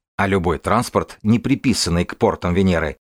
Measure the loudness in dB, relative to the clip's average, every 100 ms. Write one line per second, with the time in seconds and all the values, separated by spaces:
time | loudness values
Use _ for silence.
0 | _ -4 0 0 0 -2 0 0 0 -2
1 | -4 -4 0 2 2 0 0 0 0 0
2 | -2 0 0 0 -2 2 2 2 -2 -6
3 | _